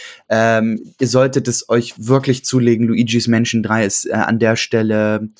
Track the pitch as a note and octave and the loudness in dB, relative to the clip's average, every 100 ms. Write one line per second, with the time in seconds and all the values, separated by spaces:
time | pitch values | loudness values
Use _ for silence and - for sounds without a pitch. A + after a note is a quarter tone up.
0 | - - - A2 A2+ A2+ A2 A2 - - | -20 -18 -4 0 2 2 0 -4 -8 -4
1 | B2 B2 C3+ C3+ A2+ A#2 - A#2 A#2 - | 0 2 2 0 -2 -4 0 -2 -2 -8
2 | A2 C3+ C3+ C3 - B2+ A#2+ A2+ A#2 A2+ | 0 0 2 -2 0 0 2 2 2 0
3 | A#2 A#2 A#2 A2+ A#2 A#2 G#2 A2 G2+ - | 0 0 0 0 2 -2 0 0 0 -2
4 | - A2 - A2+ A2+ A#2 - A#2 A2 G#2+ | -4 -2 0 0 2 0 0 0 0 0
5 | G#2+ G#2+ G#2+ _ | 0 -2 -6 _